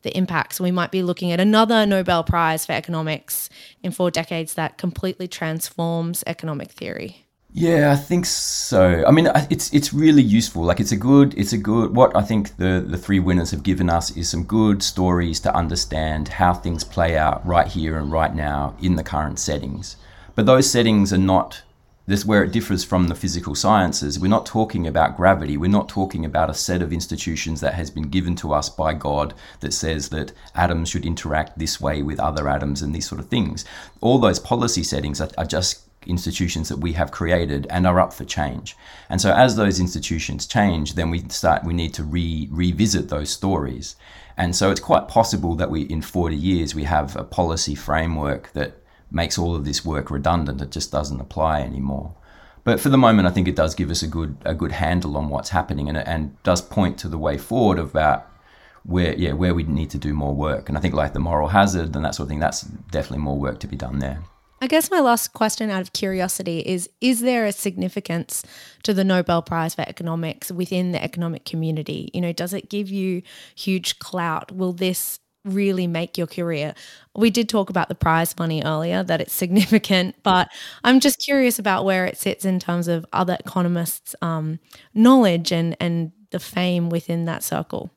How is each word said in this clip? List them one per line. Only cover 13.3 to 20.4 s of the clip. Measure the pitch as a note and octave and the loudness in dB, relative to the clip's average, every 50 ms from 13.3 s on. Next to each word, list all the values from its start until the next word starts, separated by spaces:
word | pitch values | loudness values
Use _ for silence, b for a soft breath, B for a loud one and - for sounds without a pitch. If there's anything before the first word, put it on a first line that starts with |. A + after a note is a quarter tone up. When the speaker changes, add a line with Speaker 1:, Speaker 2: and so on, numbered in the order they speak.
| F2+ F2+ E2+ E2 | 4 2 2 2
Speaker 2:
have | - D2+ - | -2 -2 0
given | F#2+ F#2 F2+ F#2 F2 | 0 2 2 2 2
us | E2+ E2+ E2 - - | 2 2 0 -2 -6
is | - E2+ - | -4 -4 -4
some | - E2+ E2+ | -2 -4 -4
good | - G#2 A2 A2 G#2+ G#2 G2 - | 0 2 4 4 4 4 2 0
stories | - - - F#2 F#2 F2+ F2+ F2 E2+ D#2+ - | -4 -2 0 2 2 4 2 2 0 -2 -2
to | - - - | -2 0 0
understand | - E2+ D#2 E2+ F2 - - D#2 D#2 D#2+ D#2 D#2 D#2 D2+ - | 0 0 0 -2 -4 -4 -4 -2 -2 -2 -2 -2 -4 -4 -6
how | - - F#2 F2 F2 | 0 2 2 4 2
things | - - F2+ E2+ D#2+ - | 2 -2 -4 -4 -4 -6
play | - - - E2+ E2 E2+ D#2 | -6 0 0 2 2 4 2
out | D#2 D2+ - - - F2 | 2 2 0 -2 -2 2
right | F2 E2+ D2 - | 2 2 2 2
here | - F2+ D#2+ D#2 D#2+ D#2+ | -2 -4 -4 -2 -2 -4
and | D2+ C#2+ | -4 -2
right | D#2 D#2+ D#2+ - - | 0 0 0 0 0
now | D#2 D2+ D2 C#2+ C#2+ C#2+ C#2 - - | -2 -4 -2 -2 -2 -4 -4 -6 -4
in | - F#2 F2+ | 0 0 0
the | D#2+ D#2 | 0 -2
current | - - D2+ D2+ D2 - - | -4 -4 -4 -2 -4 -4 -6
settings. | - - D2+ C#2+ - C2+ C#2 C#2 - - - B B B B B B B B | -4 -4 -4 -4 -4 -8 -10 -10 -10 -12 -16 B B B B B B B B
But | - | 0